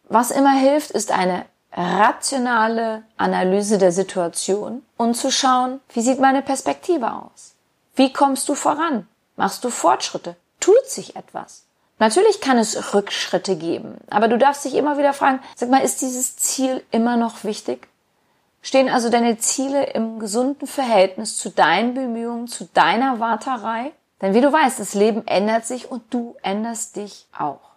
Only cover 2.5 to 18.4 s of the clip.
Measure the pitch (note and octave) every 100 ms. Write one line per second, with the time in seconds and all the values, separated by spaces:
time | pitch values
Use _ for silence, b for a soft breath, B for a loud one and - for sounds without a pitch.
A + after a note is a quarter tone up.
2.5 | A#3 A3 A3+ A3+ A3 - - F#3 F#3 F#3
3.5 | G3 G#3 G#3 F#3 F3 F#3+ F#3+ E3+ - -
4.5 | G3+ A3 A#3+ - - A#3 A#3 C4+ - C4+
5.5 | B3+ B3+ C4+ _ A#3 A#3 C4 C4 C#4 C#4
6.5 | C4+ - C#4 - E4 A3+ - - _ -
7.5 | _ _ _ _ - C4+ - C#4 C4 -
8.5 | C#4 - D4 E4 A#3+ - _ _ - G3
9.5 | - B3 - E4 - - F3 F3 E3+ _
10.5 | - - A#4 C#5 - - - - - -
11.5 | - _ _ _ - A3 F4 A4 G#4 C4+
12.5 | B3 A3 B3 - G3+ G3 - - F3+ F#3+
13.5 | E3+ E3 C#3+ - - - - A3+ A3+ C4+
14.5 | C#4 C4+ C4+ D4 C#4+ C#4+ C#4 C4+ C4 B
15.5 | B B3 C4+ - - C4 B3+ B3+ - -
16.5 | - C4 C4 - A3+ A#3 A#3+ A#3 - G#3
17.5 | G#3 - - - _ _ _ _ _